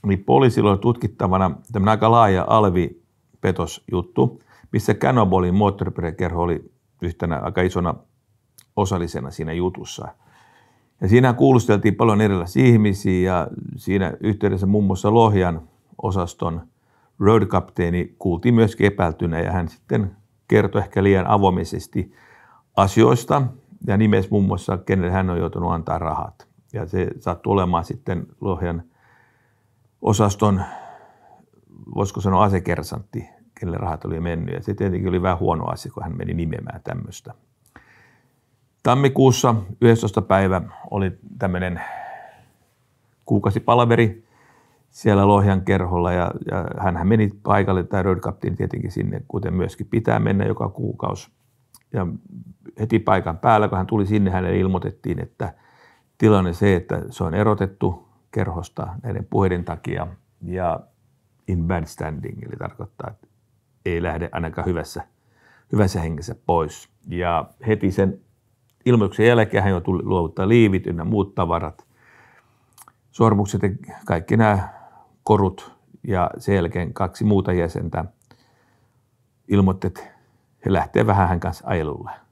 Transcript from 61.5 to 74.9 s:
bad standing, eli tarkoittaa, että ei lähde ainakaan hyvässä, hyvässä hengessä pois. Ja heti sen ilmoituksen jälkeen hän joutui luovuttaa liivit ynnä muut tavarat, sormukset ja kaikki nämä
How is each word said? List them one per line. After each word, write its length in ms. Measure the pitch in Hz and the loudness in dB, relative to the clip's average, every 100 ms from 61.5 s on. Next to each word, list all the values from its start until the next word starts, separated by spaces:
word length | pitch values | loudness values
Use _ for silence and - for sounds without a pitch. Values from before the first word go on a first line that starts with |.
| 90 | -2
bad 220 | 82 90 80 | -2 -4 -6
standing, 560 | - 78 76 - - | -10 -10 -10 -12 -14
eli 140 | - - | -16 -12
tarkoittaa, 520 | - - 104 _ - | -12 -12 -18 _ -16
että 160 | 104 _ _ _ _ _ _ 92 | -16 _ _ _ _ _ _ -6
ei 160 | 85 | -4
lähde 260 | 85 80 85 | -4 -6 -8
ainakaan 340 | - 82 78 85 | -6 -8 -6 -4
hyvässä, 360 | 85 78 - - _ _ _ _ _ _ | -4 -6 -12 -16 _ _ _ _ _ _
hyvässä 280 | 104 98 87 | 0 0 0
hengessä 340 | 82 78 82 - - | -6 -6 -10 -10 -2
pois. 420 | 85 78 - - _ - | -2 -2 -10 -20 _ -12
Ja 360 | 90 87 82 76 _ 113 | -6 -2 -2 -4 _ -2
heti 240 | 107 98 | 0 0
sen 300 | 95 98 - _ _ _ _ _ _ | 0 -2 -2 _ _ _ _ _ _
ilmoituksen 420 | - 120 98 - 113 | 2 2 2 2 4
jälkeen 360 | 120 107 107 | 4 2 0
hän 80 | 98 | 0
joutui 320 | 92 - 92 | 0 -2 -4
luovuttaa 460 | - 92 82 - 95 | -2 -2 -2 -4 2
liivit 380 | 117 110 95 98 | 4 4 2 -4
ynnä 180 | 85 | -6
muut 300 | 82 107 98 | -4 -2 -4
tavarat, 520 | - 87 85 82 - _ _ _ _ _ _ _ _ _ _ - _ _ | -4 -2 -2 -4 -12 _ _ _ _ _ _ _ _ _ _ -20 _ _
sormukset 520 | - 113 101 101 98 | 2 2 2 0 -2
ja 60 | 101 - - - - | -2 -4 -12 -20 -4
kaikki 300 | 85 87 113 | -4 0 2
nämä 460 | 110 101 87 - - | 4 2 -2 -12 -20